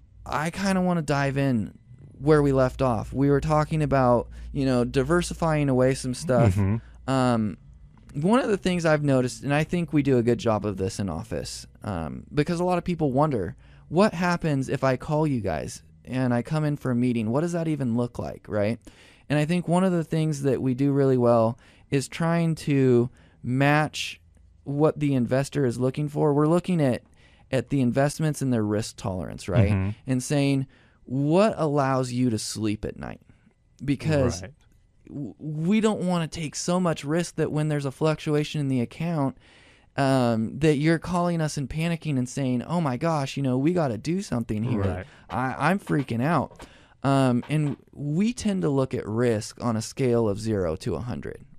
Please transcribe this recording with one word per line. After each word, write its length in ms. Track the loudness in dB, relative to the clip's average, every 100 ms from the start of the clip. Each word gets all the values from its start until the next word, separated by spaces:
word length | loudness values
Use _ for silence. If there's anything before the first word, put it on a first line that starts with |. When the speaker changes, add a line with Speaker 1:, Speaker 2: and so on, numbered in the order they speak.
| -20 -20
Speaker 1:
I 260 | -8 -4 -4
kinda 300 | -2 -2 0
wanna 220 | 0 0
dive 340 | 0 0 0 0
in 400 | 0 0 -2 -10 -20 -20 -20 -2
where 240 | 4 4
we 100 | 6
left 280 | 4 2 2
off. 300 | 0 0 -2
We 160 | 0 2
were 100 | 2
talking 420 | 2 0 2 0
about, 460 | 2 4 4 4 0 -10 -8
you 120 | -2
know, 200 | 2 2
diversifying 840 | 2 0 2 2 0 -2 0 2 2
away 260 | 4 2
some 200 | 2 -4
stuff. 400 | -6 0 4 4
Speaker 2:
Mm-hmm. 560 | 4 0 -2 -6 -12 -2
Speaker 1:
Um, 440 | 2 2 2 0 -6 -16 -20 -20 -20 -12
one 240 | -4 2 2
of 80 | 2
the 80 | 0
things 260 | 0 0
I've 180 | 2 2
noticed, 400 | 4 2 0 -4
and 100 | -2
I 120 | 0
think 280 | 0 -2 0
we 100 | 0
do 160 | 4 4
a 40 |
good 160 | 4 2
job 260 | 2 0
of 120 | -2 -2
this 240 | -4 -4
in 80 | -4
office, 580 | -6 -6 -8 -8 -12 -16 -12
um, 420 | -8 -6 -6 -10 -4
because 280 | -2 0 0
a 40 |
lot 140 | 0 -2
of 60 |
people 260 | -2 -2 0
wonder, 460 | 2 2 0 -4 -8 -18 -20 -4
"What 260 | 2 2
happens 540 | 2 -2 0 0 -2 -2
if 160 | -2
I 120 | 0 0
call 300 | -2 0 0
you 140 | -2
guys 420 | -2 -4 -6 -12 -18 -20
and 280 | -8 -2 0
I 100 | 0
come 220 | -2 -2
in 120 | -2 -2
for 140 | -2
a 20 |
meeting? 360 | 0 0 0 0
What 100 | 0
does 120 | -2
that 140 | -2 -4
even 280 | -2 -2 -2
look 220 | -2 -6
like?" 280 | -10 -12 -6
Right? 300 | -2 -2 -4 -10 -20 -20 -16 -2
And 100 | 0
I 60 | 0
think 200 | -2 0
one 160 | 2
of 100 | 2
the 120 | 0
things 380 | -2 -2 -2 0
that 180 | 0 0
we 120 | 0
do 180 | 0 2
really 240 | 2 4 4
well 420 | 4 6 4 -2 -12 -20 _
is 160 | -2 -2
trying 480 | -4 0 0 0
to 560 | -2 0 4 6 6 4 -4 -20 _
match 800 | -4 2 4 4 0 -4 -10 -12 _ -20 -20 -16
what 360 | -6 2 2 4
the 140 | 0
investor 500 | 2 2 0 0 0
is 140 | 0 0
looking 280 | -2 -2 -4
for. 240 | 0 2
We're 120 | 4 4
looking 340 | 2 2 2
at, 220 | 2 0 -6 -20 _ _ -4
at 200 | -4 0
the 100 | 0
investments 600 | 2 2 2 0 -2 -2
and 100 | 0
their 100 | 0
risk 320 | 0 -2 -4 -8
tolerance, 520 | -6 -6 -8 -10 0
right? 240 | 4 4
Speaker 2:
Mm-hmm. 180 | 2 -2 -4 -4
Speaker 1:
And 160 | -4
saying, 440 | -2 0 2 0 -2 _ _ _
"What 500 | -8 -2 2 4 2 2
allows 560 | 0 0 0 0 -2
you 160 | 0 0
to 80 | 0
sleep 460 | -4 -4 -4 -2
at 140 | -6 -10
night?" 240 | -12 -14 -20 _ _ _ _ -8
Because 580 | -4 -2 0 2 2 -2
Speaker 2:
Right. 100 | -10 -18 _ _ _ _ -16
Speaker 1:
w-, 260 | -12 -10 -10
we 420 | -8 -4 2 2
don't 260 | 2 0 0
wanna 220 | -2 -2
take 260 | -6 -8
so 240 | -6 -2 0
much 260 | 0 -2
risk 300 | -2 -2 -2 -4
that 140 | -2
when 160 | -2 -2
there's 160 | -2
a 60 | -4
fluctuation 680 | -2 -2 0 0 -2 -2 -4
in 80 | -2
the 120 | 0
account, 560 | -2 -4 -4 -2 -4 -6 -16 -20 -20 _ _ -2
um, 600 | 2 2 2 0 -2 0
that 160 | 2 4
you're 220 | 2 0
calling 400 | 0 -2 -2 -2
us 160 | -2 -4
and 120 | -6
panicking 480 | -4 -4 -4 -2 -2
and 100 | -2
saying, 340 | -4 -2 -2
"Oh 180 | -2 -2
my 160 | -2 -2
gosh, 400 | -2 -2 -4 -2
you 60 |
know, 160 | -2 0
we 140 | 2
gotta 260 | 0 0 -2
do 240 | -4 -4
something 400 | -2 -4 -4 -4
here. 180 | -2 -2
Speaker 2:
Right. 260 | -2 -4 -10 -18 -8
Speaker 1:
I, 420 | -6 -4 -2 0
I'm 80 | 0
freaking 440 | -2 -2 -2 -2
out." 420 | 0 0 -2 -8 -20 -20 -20 _
Um, 400 | 0 2 4 2 0
and 280 | -2 -2 -4 _
we 400 | -10 -4 0 0
tend 300 | -2 -2 0
to 80 | 0
look 240 | 2 0
at 100 | -2 -2
risk 560 | 0 2 2 -4 -6
on 140 | -2 -2
a 60 |
scale 460 | -4 -2 2 2 2
of 100 | 0
zero 380 | -2 0 -2 -2
to 180 | -4
a 60 | -6
hundred, 440 | -6 -8 -10 -14 -18